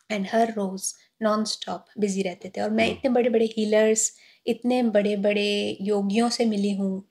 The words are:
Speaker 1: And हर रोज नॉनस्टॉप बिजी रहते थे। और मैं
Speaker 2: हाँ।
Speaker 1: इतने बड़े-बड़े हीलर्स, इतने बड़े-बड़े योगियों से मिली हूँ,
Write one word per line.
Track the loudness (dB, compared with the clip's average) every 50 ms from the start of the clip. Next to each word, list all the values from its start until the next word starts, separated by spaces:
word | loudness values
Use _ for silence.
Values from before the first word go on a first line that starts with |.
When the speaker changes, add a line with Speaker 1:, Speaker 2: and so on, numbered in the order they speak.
| -10 -6
Speaker 1:
And | -4 -4 -4 0
हर | 2 2 2 2 0
रोज | -2 -4 -4 -6 -6 -8 -10 -10 -12 _ _ _ -4
नॉनस्टॉप | -2 0 0 0 -2 -2 -6 -8 -8 -8 -10 -10 -12 _ -6 -4
बिजी | -2 -2 0 -2
रहते | -4 -4 -6 -10 -12 -12
थे। | -8 -6
और | -4 -2
मैं | 0 2 2
Speaker 2:
हाँ। | 0
Speaker 1:
इतने | 0 0 0 2
बड़े-बड़े | 2 4 4 4 4 2 2
हीलर्स, | 0 0 -2 0 2 4 4 4 4 4 2 0 -2 -4 -8 -20 -20 _ _ -4 -4
इतने | -4 -2 0 0 0 2 2
बड़े-बड़े | 2 2 2 2 2 0 0 0 0 2 2 0 0 0 -2 -2 -4 -4 -4
योगियों | -4 -2 0 0 0 0 2 2 2 2
से | 0 0 0
मिली | 0 0 0 0 0
हूँ, | 0 0 -2 -2 -4 -6 -6 _